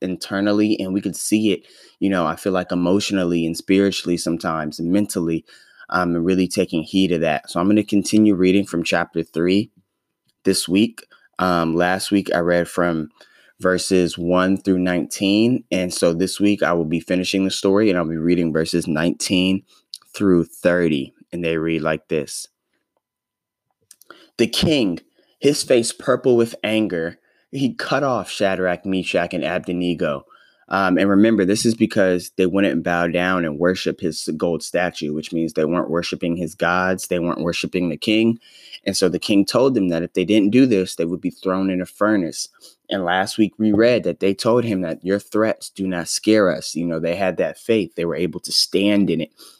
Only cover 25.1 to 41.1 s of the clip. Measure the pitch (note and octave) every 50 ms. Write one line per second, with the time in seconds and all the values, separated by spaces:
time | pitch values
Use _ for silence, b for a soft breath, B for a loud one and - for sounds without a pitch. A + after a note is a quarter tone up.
25.1 | _ _ _ _ _ _ - C#3 C#3+ - - - C3+ A#2+ A#2 - - - - -
26.1 | B2+ B2 - C3+ B2 A#2 A#2 A#2 - - - G#2+ A2 A2 A2 G2 F2+ E2 D#2+ E2+
27.1 | F2 - _ _ _ _ _ _ - C#3 C#3 A#2+ A2+ - - - C#3+ C3+ C#3+ C3+
28.1 | B2 G#2+ F2+ - - - G#2 F#2+ F#2+ F2+ F#2 F2+ F2 F2 - G2 F#2+ F#2 F2 -
29.1 | - F2+ F2 E2+ - F2 C2+ D#2 F2 F2 - - F2 F2 F2+ F2 E2+ D2+ E2+ D#2
30.1 | C#2+ C#2 - b b b b b b b b b - F#2+ G2 F#2 F2+ E2 F#2+ G2+
31.1 | G2 G2 G#2 A2+ A2+ G2+ F#2+ F2+ G#2 A2+ - A#2 A2+ - A2+ G#2+ - A2 F#2+ F#2
32.1 | F2+ F2 E2+ - - - F#2+ F2+ F2 G2 G2+ F#2 C2+ E2 - F2 F2 E2+ F2 F2
33.1 | E2 F2 F2+ F#2 F#2 F2+ E2+ D#2 D2 D2 E2+ F2+ F#2+ - - E2+ - - - E2
34.1 | D#2 - - - D#2 D#2 G2 F2 E2+ D#2 - - - F2 F2+ F2 - - D#2+ D2+
35.1 | D2+ D#2 D#2 - E2+ E2 E2 D#2+ - D#2+ D#2 D2+ E2 F2 - - D#2+ E2+ E2+ -
36.1 | - - - E2+ E2+ F2 E2+ D#2 - - E2 E2+ F2+ F#2 F#2 F#2 F#2+ F2+ - -
37.1 | F#2 F2 E2+ E2+ - - D#2+ E2+ E2+ - - E2 - F#2 F2 E2+ D2 - - A2
38.1 | G#2+ A2 A2+ A2+ A2+ - B B B B B B B B B G2 F#2+ - F#2+ F2
39.1 | E2+ F2 - - G#2 G2 G2 - - A#2 C3 C#3 B2+ A2 F#2+ F2+ E2+ E2 F2 -
40.1 | - F#2 F#2 E2+ G#2 A2 F#2+ G2+ A2+ B2+ C#3 B2+ A2 F#2+ F#2 - - - E2+ E2+